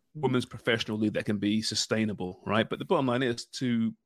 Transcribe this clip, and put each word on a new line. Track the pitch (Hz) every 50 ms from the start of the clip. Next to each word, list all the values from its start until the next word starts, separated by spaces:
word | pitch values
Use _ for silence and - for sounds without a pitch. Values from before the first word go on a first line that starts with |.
| _ _ -
women's | 151 151 127 127 127 117
professional | - - 117 - 131 117 113 - - 110 107
league | 110 107
that | - - -
can | - 104 101
be | 101 104 104 110
sustainable," | 107 - 107 - - - 117 110 110 107 101 - 92 90 92 - -
right? | 101 101 110 113 -
But | - -
the | 135
bottom | - 196 156 135
line | 127 117 123
is, | 135 123 117 120 -
to | - - - 135 123 117 117 113 113 110 - _